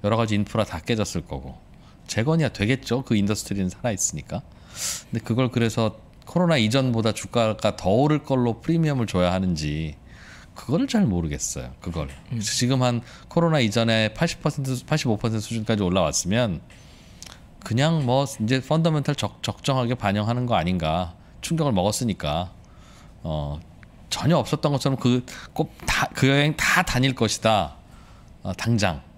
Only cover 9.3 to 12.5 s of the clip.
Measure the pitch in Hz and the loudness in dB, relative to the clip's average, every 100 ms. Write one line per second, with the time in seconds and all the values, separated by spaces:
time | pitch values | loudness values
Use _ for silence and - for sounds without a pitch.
9.3 | 92 92 80 76 76 80 73 - - - | 2 0 0 -2 -2 -4 -8 -18 -20 -20
10.3 | - - - - 160 269 226 165 87 82 | -20 -20 -16 -2 -2 2 2 2 2 0
11.3 | 71 - 71 62 64 - 82 71 - - | -4 -6 -8 -10 -10 -8 -6 -6 -10 -10
12.3 | 117 101 | -6 -4